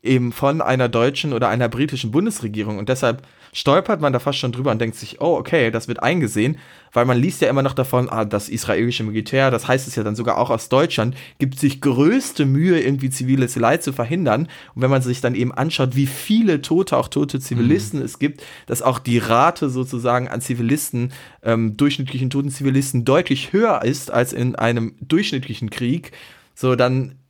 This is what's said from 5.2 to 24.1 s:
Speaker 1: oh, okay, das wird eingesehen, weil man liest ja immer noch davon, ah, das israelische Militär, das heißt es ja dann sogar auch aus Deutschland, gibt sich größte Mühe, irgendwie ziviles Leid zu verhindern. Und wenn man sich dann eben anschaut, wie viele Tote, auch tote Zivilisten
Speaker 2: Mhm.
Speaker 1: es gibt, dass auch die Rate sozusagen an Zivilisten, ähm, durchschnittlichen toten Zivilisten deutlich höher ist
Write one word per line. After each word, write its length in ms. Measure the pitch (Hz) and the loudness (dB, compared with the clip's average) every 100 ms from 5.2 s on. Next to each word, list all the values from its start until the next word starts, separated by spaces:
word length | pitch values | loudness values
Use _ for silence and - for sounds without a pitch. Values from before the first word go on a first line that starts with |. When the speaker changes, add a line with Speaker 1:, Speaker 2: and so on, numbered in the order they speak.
Speaker 1:
oh, 160 | 160 165 | 0 0
okay, 340 | - 165 117 | 0 2 2
das 160 | 113 - | 0 -6
wird 160 | 117 | -2
eingesehen, 560 | 123 180 120 104 117 156 - - _ | 0 2 0 2 0 -2 -10 -20 _
weil 120 | - | 0
man 140 | 123 123 | 2 4
liest 220 | 135 - | 2 2
ja 80 | 147 | 2
immer 140 | 135 | 2
noch 120 | 131 | 0
davon, 340 | 131 131 127 127 | 0 0 0 0
ah, 160 | 110 | -2
das 240 | 107 104 104 | -2 -2 -4
israelische 560 | 113 - 95 117 120 | -8 -2 0 0 -2
Militär, 480 | 110 107 107 135 135 | -4 -4 -2 0 2
das 160 | 117 - | 0 0
heißt 180 | 131 131 | -2 0
es 80 | |
ja 80 | 117 | -4
dann 140 | 107 107 | -4 -2
sogar 220 | 117 - | -2 0
auch 120 | 123 | 0
aus 180 | 113 - | -2 2
Deutschland, 460 | 131 143 - 113 131 - _ | 2 2 0 -2 -4 -14 _
gibt 220 | 139 131 | -4 0
sich 200 | 143 135 | 0 2
größte 680 | 147 123 147 254 262 - 139 | 0 4 4 4 -2 -2 2
Mühe, 340 | 135 175 170 | 4 4 4
irgendwie 300 | 123 139 135 | 2 0 -2
ziviles 440 | 131 127 135 123 | -4 0 2 2
Leid 300 | 120 117 165 | 2 2 2
zu 80 | - | -2
verhindern. 560 | 131 120 170 156 110 165 - - | -4 -4 0 0 0 -2 -8 -16
Und 80 | - | -2
wenn 80 | 131 | 2
man 120 | 135 | 2
sich 180 | 127 127 | 0 -2
dann 160 | 120 123 | -2 0
eben 160 | 123 | -2
anschaut, 420 | - 147 - 131 | -2 -4 0 0
wie 140 | 123 139 | 2 0
viele 540 | - - 214 220 151 | -2 0 2 4 2
Tote, 340 | 143 165 190 131 | 2 0 2 0
auch 100 | 120 | 0
tote 320 | - 143 135 | -2 -2 -4
Zivilisten 640 | 135 120 117 160 104 147 | -4 0 4 2 0 -6
Speaker 2:
Mhm. 60 | - | -6
Speaker 1:
es 120 | - | -4
gibt, 240 | 143 139 - - - | -4 -4 -18 -20 -8
dass 160 | 131 | -2
auch 160 | - 123 | 0 -2
die 200 | - 117 | 0 0
Rate 520 | 110 117 151 175 147 | 4 4 4 2 -2
sozusagen 560 | 127 127 123 120 123 127 | -2 -4 -2 0 0 -2
an 140 | 120 | -6
Zivilisten, 720 | - 120 117 151 - 120 123 131 - - | -4 -2 0 0 -2 -4 -4 -6 -20 -10
ähm, 320 | - 113 113 107 | -2 0 0 2
durchschnittlichen 520 | 143 139 135 131 131 | 0 2 -6 -4 -2
toten 200 | 135 139 | -2 -4
Zivilisten 540 | 135 139 135 135 127 | -2 0 0 0 -2
deutlich 480 | 120 143 180 135 - | 2 2 2 -2 0
höher 320 | 190 226 151 | 2 2 2
ist 260 | 117 139 - | 0 -2 -2